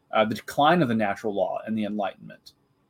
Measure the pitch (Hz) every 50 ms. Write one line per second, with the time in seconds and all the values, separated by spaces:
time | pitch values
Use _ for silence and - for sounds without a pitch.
0 | _ _ - 110 110 107 107 107 - - - - 139 151 175 180 151 120 117 113
1 | 107 101 98 - - 110 101 98 92 87 - - - 113 110 110 107 101 107 104
2 | 98 95 - - - - - - _ - _ _ _ _ _ _ _